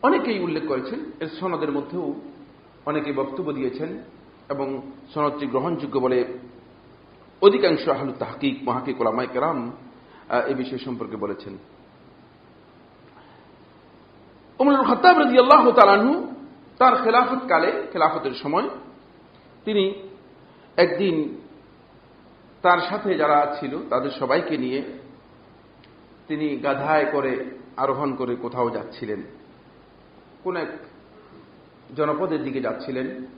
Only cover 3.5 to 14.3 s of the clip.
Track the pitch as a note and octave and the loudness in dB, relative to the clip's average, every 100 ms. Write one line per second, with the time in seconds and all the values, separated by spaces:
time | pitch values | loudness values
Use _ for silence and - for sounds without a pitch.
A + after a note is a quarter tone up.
3.5 | C#3 C3 B2 D#3 G3 - - - - - | -4 -4 -4 -8 -10 -14 -20 -20 -20 -10
4.5 | C#3 C#3 C3+ C3+ - - D#3 D3 D3 C#3 | -6 -6 -8 -12 -18 -12 -2 -2 -2 -2
5.5 | B2+ D3+ D#3 C#3 C3+ B2+ B2+ A#2+ - - | -2 -2 -4 -4 0 2 2 0 -6 -16
6.5 | - - - - - - - - - G3 | -20 -20 -20 -20 -20 -20 -20 -20 6 6
7.5 | G3 F#3 D#3 - C#3 C#3 B2+ - - C#3 | 6 2 2 0 -2 -2 -6 -8 -4 -4
8.5 | - - B2 C3 B2 A2+ A2 B2 B2+ D3+ | -4 -4 -4 -4 -2 0 0 -4 -2 -2
9.5 | D3 A#2+ - - - - - - A#2+ A#2 | -2 -6 -12 -20 -20 -20 -20 -4 -2 0
10.5 | C3+ B2 C3 B2+ A#2+ G#2+ G#2+ G2+ G2 G2+ | -4 -4 -6 -8 -8 -8 -8 -8 -8 -12
11.5 | G2 - - - - - - - - - | -16 -20 -20 -20 -20 -20 -20 -20 -20 -20
12.5 | - - - - - - - - - - | -20 -20 -20 -20 -20 -20 -20 -20 -20 -20
13.5 | - - - - - - - - | -20 -20 -20 -20 -20 -20 -20 -20